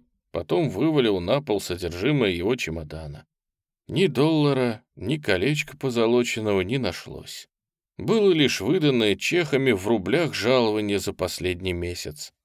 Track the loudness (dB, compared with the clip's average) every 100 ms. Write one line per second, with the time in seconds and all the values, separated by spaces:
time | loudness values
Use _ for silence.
0 | _ _ _ -8 -2 0 0 0 2 4
1 | 2 2 0 0 0 -2 -2 -6 -6 -2
2 | 0 2 2 0 -2 -2 -4 -8 -10 -12
3 | -12 -16 -20 _ _ _ _ _ -6 0
4 | 0 2 2 4 2 2 0 -4 _ -10
5 | -6 -4 0 0 2 -2 -6 -6 -2 2
6 | 4 4 2 -2 0 0 0 -2 -4 -6
7 | -12 -14 -14 -16 -18 _ _ _ _ -6
8 | 0 4 4 4 2 2 0 2 2 4
9 | 2 2 0 0 0 0 2 0 2 0
10 | 2 0 0 -2 2 4 2 0 0 -2
11 | -4 -4 -4 -2 -4 -4 -4 -4 -6 -8
12 | -12 -14 -18 _